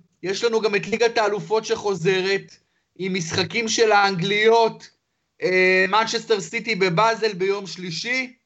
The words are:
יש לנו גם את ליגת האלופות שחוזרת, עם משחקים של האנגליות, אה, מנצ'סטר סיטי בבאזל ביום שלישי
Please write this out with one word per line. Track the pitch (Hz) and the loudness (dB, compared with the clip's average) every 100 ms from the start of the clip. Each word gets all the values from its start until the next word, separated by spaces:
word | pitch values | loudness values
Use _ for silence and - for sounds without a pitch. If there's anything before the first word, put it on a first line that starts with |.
| _ _ | _ _
יש | 175 196 | -6 -2
לנו | 233 220 | 0 2
גם | 214 202 | 2 0
את | 175 | -2
ליגת | 208 226 233 | 0 2 2
האלופות | 208 208 160 220 220 | 0 0 -2 -2 -2
שחוזרת, | 220 208 185 175 190 185 196 160 - _ _ _ - | -4 -2 -2 0 0 0 -2 -4 -20 _ _ _ -10
עם | 190 | -6
משחקים | 185 160 - 175 226 220 | -4 -4 -4 -4 -4 -2
של | 220 220 | 0 2
האנגליות, | 208 196 190 196 208 220 233 220 - - _ _ _ _ _ | 4 2 0 -2 2 4 4 4 0 -16 _ _ _ _ _
אה, | 160 185 185 185 190 | 0 2 4 4 2
מנצ'סטר | 208 226 370 - 415 | 2 0 -2 -2 -2
סיטי | - 233 226 202 | -2 -6 -4 0
בבאזל | 190 170 226 220 214 | 0 2 2 2 -2
ביום | 185 190 202 190 | -2 -2 -2 -6
שלישי | 165 185 - 233 254 254 - | -12 -10 -8 -4 -4 -6 -12